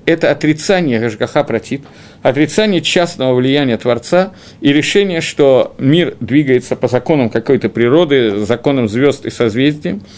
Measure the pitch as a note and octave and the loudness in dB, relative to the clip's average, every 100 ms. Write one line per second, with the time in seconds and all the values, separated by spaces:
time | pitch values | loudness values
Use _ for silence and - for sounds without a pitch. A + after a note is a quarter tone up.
0 | - E3 C#3+ C#3+ D3+ D#3 - F#3 D#3 A2+ | -2 0 0 0 -2 -2 0 0 0 -2
1 | A#2 G#2+ A#2 D3+ C#3 A#2 - C#3 - - | -2 -4 -4 -2 -2 -4 -4 -10 -12 -20
2 | - - C3+ B2+ D#3 - G#3+ F3 C#3 F#3 | -20 -4 -2 0 0 0 0 0 0 0
3 | E3+ - C3 B2+ C3 C#3+ C3+ A2 B2 A#2 | -2 -2 0 0 2 0 0 -2 -2 -2
4 | - F3 F#3 - - - D3 D3 D3 G3+ | 0 0 0 -6 -20 -4 0 2 2 0
5 | G3+ E3 D#3 - C#3 B2+ - - C3 E3 | 0 -2 -6 2 4 4 2 -2 2 2
6 | D3+ - G2+ C#3 C#3 B2+ - - A#2+ B2 | 0 -4 -2 0 2 0 0 -4 0 -2
7 | - D3+ A#2 A#2 - C3 A2 A2+ A#2 D#3 | 0 0 0 -2 0 0 0 0 2 4
8 | E3+ C#3 A2+ G2+ G#2 A#2 - C3+ A2+ A#2 | 2 2 2 -2 -2 -2 0 0 0 2
9 | C#3+ C3 A2+ - A#2+ A2+ C#3+ D3+ F3 G3 | 0 0 -6 -2 -2 2 0 -2 -6 -8
10 | - | -12